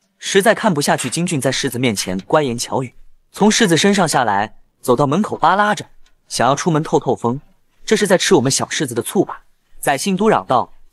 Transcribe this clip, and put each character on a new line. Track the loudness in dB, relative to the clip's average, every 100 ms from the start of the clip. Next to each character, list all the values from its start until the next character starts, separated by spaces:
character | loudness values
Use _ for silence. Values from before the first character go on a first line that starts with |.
| _ _
实 | -2 2
在 | 2
看 | 2 2
不 | 0
下 | 0 -2
去 | -2
金 | -4 -2
俊 | -2
在 | -2
世 | -2 -4
子 | -2
面 | -2 -2
前 | -4 -6
乖 | -2 0
言 | 0 -4
巧 | -4 -4
语， | -6 -10 -20 -20 _
从 | 0 2
世 | 4 2
子 | 2
身 | 2
上 | 2 2
下 | 0
来， | 0 0 -2 -8 _ _
走 | -2
到 | 0 2
门 | 0
口 | -2 0
扒 | 2 2
拉 | 0
着， | -2 -6 -18 -20 _ -10
想 | -2 0
要 |
出 | 0 0
门 | -2
透 | 0 -2
透 | 0 -2
风。 | -2 -4 -8 _ _ _
“这 | -2 0
是 | 2
在 | 2
吃 | 4 2
我 |
们 | 2
小 | -2 -4
世 | -6 -6
子 |
的 | -6
醋 | -4 -2
吧？” | -2 -4 -20 _ _ -8
宰 | -2 -2
相 | -2 0
嘟 | 2
嚷 | 2 2
道。 | 0 -2 -8 -20